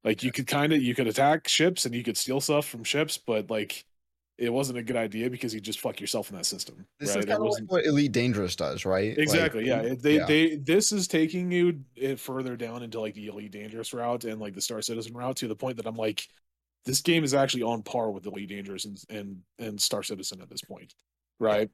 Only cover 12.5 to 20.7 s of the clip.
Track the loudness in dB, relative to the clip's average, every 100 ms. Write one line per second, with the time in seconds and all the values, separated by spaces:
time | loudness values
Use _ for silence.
12.5 | -6 -6 -8 -8 -6 -6 -6 -12 -10 -12
13.5 | -12 -10 -8 -8 -4 -2 0 -2 -6 -8
14.5 | -4 -4 -4 -4 -6 -8 -6 -4 -4 -4
15.5 | -4 -6 -4 -6 -2 -2 -2 -10 _ _
16.5 | _ _ _ -2 0 4 4 6 4 4
17.5 | 2 0 -2 -2 -2 -2 -2 -8 -10 -10
18.5 | -10 -10 -8 -10 -12 -12 -10 -10 -12 _
19.5 | -12 -10 -2 -2 -2 -4 -8 -8 -10 -14
20.5 | -14 -14